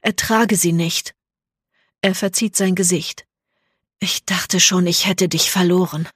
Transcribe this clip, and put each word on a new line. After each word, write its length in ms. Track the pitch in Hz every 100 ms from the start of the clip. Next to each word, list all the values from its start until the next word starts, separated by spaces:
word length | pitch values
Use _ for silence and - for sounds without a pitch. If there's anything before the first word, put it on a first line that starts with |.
ertrage 540 | 220 - - 220 226 202
sie 160 | 170
nicht. 420 | 165 165 - - _ _ _ _ _ _ _ _ _
Er 120 | 196
verzieht 420 | 185 202 185 220 -
sein 200 | 190 185
Gesicht. 500 | 180 175 - - - _ _ _ _ _ _ _
„Ich 260 | 185 - -
dachte 340 | 180 - 185
schon, 260 | - 185 175
ich 220 | 170 190
hätte 200 | 185 180
dich 220 | 160 -
verloren“ 580 | - 175 180 180 151 165